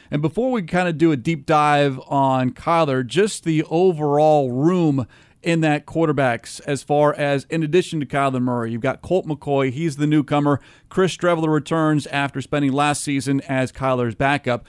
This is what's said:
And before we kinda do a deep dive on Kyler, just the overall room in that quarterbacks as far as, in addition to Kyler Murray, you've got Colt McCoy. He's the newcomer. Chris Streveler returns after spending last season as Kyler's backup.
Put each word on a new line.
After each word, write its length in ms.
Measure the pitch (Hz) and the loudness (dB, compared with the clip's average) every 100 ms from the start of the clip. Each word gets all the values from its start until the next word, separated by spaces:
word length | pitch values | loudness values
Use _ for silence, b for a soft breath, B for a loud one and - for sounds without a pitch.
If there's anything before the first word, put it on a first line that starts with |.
| B | B
And 100 | 147 | -4
before 300 | 156 - 262 | -2 -2 -2
we 100 | 240 | -2
kinda 300 | 165 180 180 | -2 -2 -2
do 220 | 151 165 | 2 2
a 40 | 143 | 2
deep 280 | 160 160 131 | -2 -4 0
dive 560 | 151 151 147 143 131 - | 2 4 4 2 -2 -4
on 460 | 139 135 131 127 | 0 2 2 0
Kyler, 560 | - - 170 156 131 123 | -4 0 2 2 0 -2
just 380 | 131 208 - 165 | 0 0 -2 -2
the 180 | 156 | -2
overall 880 | - 160 190 156 151 147 156 151 135 | 0 2 2 2 0 4 4 4 2
room 560 | 123 156 185 165 135 117 b b b | 2 2 4 2 0 -4 b b b
in 180 | 175 165 | -2 0
that 240 | 156 147 - | 2 0 -2
quarterbacks 760 | 160 165 139 131 113 - - - | -2 0 2 0 -2 -8 -14 -6
as 160 | 139 | -6
far 300 | - 147 147 147 | 0 2 2 2
as, 300 | 147 139 - | 0 -2 -2
in 140 | 165 | -4
addition 360 | 151 175 175 160 | 0 0 0 -4
to 60 | 139 | -4
Kyler 360 | 147 139 131 | -2 0 0
Murray, 300 | 127 123 113 | -2 -2 -4
you've 100 | 117 | -4
got 200 | 131 - | -4 -4
Colt 240 | - 180 156 | -2 -2 -2
McCoy. 460 | 143 147 139 135 | -6 -2 0 0
He's 240 | 123 165 135 | -2 -4 -2
the 100 | 151 | 0
newcomer. 540 | 151 135 147 147 139 B B _ | 2 2 0 2 0 B B _
Chris 260 | - 185 - | -2 -2 0
Streveler 360 | 175 165 160 | 0 0 0
returns 560 | 156 - 165 156 151 - | 0 0 0 2 0 -2
after 340 | 143 139 139 | -4 -4 -6
spending 320 | 127 147 139 | -6 -2 0
last 300 | 135 147 143 | 0 0 -2
season 380 | - 139 127 139 - | -4 -4 -2 -2 -2
as 240 | 131 127 | -4 -4
Kyler's 440 | - 135 127 120 104 | -4 -2 -2 -2 -2
backup. 500 | 135 143 - 120 | -2 0 -2 -4